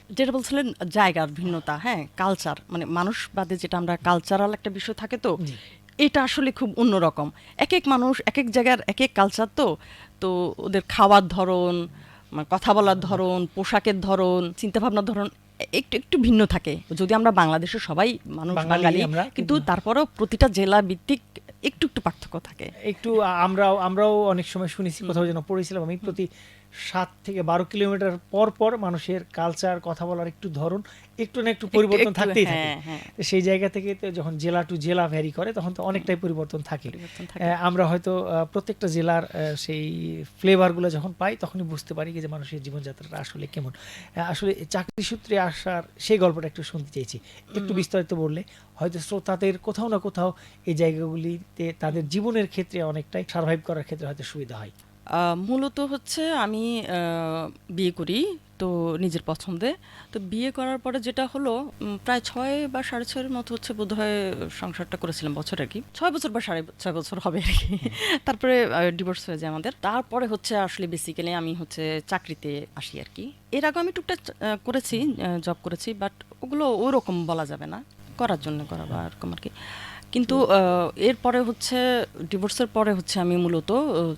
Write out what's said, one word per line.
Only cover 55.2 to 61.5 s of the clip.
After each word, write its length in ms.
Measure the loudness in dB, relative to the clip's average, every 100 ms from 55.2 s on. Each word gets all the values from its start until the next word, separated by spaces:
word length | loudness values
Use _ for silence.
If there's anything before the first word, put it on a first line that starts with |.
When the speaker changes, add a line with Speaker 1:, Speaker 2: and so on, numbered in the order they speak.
| 2 0
Speaker 1:
মূলত 440 | 0 0 0 -2
হচ্ছে 520 | -4 -4 -6 -4 -2
আমি, 480 | 0 0 -2 -2 -4
আহ, 720 | -2 -2 -2 -2 -4 -4 -8 -12 -10
বিয়ে 200 | -2 -2
করি 480 | -2 -2 0 -2 -4 -14 -6
তো 380 | -4 -2 -2 0
নিজের 200 | -2 -2 -4
পছন্দে। 480 | -8 -6 -4 -4 -4 -12 -20 -12
তো 80 | -10
বিয়ে 300 | -6 -4 -4
করার 280 | -4 -4 -4
পরে 220 | -4 -4
যেটা 280 | -4 -4 -4
হলো, 380 | -2 -2